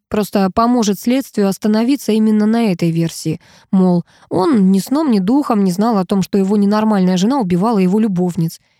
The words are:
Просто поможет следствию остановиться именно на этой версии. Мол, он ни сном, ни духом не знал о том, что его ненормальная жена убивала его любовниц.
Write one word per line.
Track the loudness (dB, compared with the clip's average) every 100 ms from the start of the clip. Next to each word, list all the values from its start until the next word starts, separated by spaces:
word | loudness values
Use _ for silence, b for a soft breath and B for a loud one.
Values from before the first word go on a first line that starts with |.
| -6
Просто | -4 -2 0 0
поможет | 0 2 2 0 -2
следствию | 0 -2 -2 -2 -2
остановиться | 0 0 0 0 -2 0
именно | 0 2 2
на | 2 0 0
этой | 0 -2
версии. | 0 -4 -4 -6 -8 b b b
Мол, | 2 2 0 b b b
он | -2 0 2 2
ни | 2
сном, | 0 -2 0
ни | 0
духом | 0 0 0 0
не | 0
знал | 0 0 0
о |
том, | 0 -2
что | -2 -2
его | 0 0
ненормальная | 2 0 0 0 0 0
жена | 0 0
убивала | 0 0 0 0
его | 2 2
любовниц. | 0 0 -2 -2 -4 -6 _